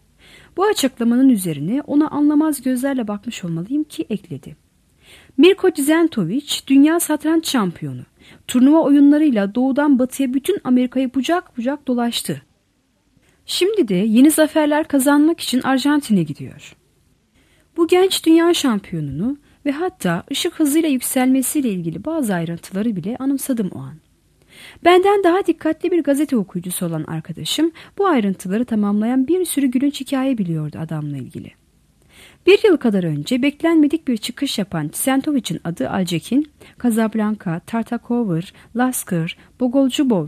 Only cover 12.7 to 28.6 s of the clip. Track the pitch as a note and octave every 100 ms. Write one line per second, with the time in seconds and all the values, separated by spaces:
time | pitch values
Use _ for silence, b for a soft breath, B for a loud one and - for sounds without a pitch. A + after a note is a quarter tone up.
12.7 | _ _ _ _ _ _ _ - - F4+
13.7 | A4 A#3 F3+ A3 A3 D4 D#4 D4+ D#4+ D4+
14.7 | D4 D#4+ C#4 C4+ D4 D#4 E4 - B3 -
15.7 | C4+ C#4+ D4 C#4 G3 D3+ C3+ C3 - -
16.7 | _ _ _ _ _ _ _ _ _ _
17.7 | - E4 F4+ F#4+ - D#4+ E4 E4+ E4 C#4
18.7 | G3+ - E3 C#3+ C#3 A#3 C#4+ b b C#4+
19.7 | C#4+ F4+ - F3+ E3+ - C#4 F4 - D4+
20.7 | D#4 D#4+ B3+ - C4 B3+ C4 B3+ D4+ B3+
21.7 | F#3 E3 E3 D4+ D#4+ A3+ F3+ E3 E3+ -
22.7 | F#3+ A#3 F#3+ F3+ B3 C4+ C#4 - A#3 F#3
23.7 | A#2+ C3+ D#3 _ _ _ _ B B B
24.7 | B E4+ F4+ G4 G#4 F#4 F#4 F#4 E4 D#4
25.7 | D#4+ E4+ F4 C#4+ C#4 D4+ A#3+ F3+ F3+ F3+
26.7 | - E3+ D#3+ - D#3+ - D#3+ D#3+ - E4
27.7 | B B - G4+ C4+ G3+ F#3+ F#3 G#3